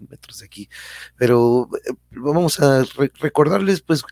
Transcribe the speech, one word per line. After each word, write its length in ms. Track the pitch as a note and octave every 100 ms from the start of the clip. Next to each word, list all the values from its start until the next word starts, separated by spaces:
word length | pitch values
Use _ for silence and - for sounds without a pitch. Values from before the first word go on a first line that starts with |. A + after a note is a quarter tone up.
| -
metros 300 | - - -
de 60 | G2+
aquí, 240 | - G2+ - - - - -
pero, 520 | B2 A#2+ A#2+ B2 B2 - -
eh, 80 | - _
vamos 480 | - C3+ D#3+ E3+ -
a 220 | C#3+ C3+ B2+ -
re-, 140 | C3+ -
recordarles, 640 | D3+ - D3+ G3 G3 F#3+
pues, 220 | - D#3 -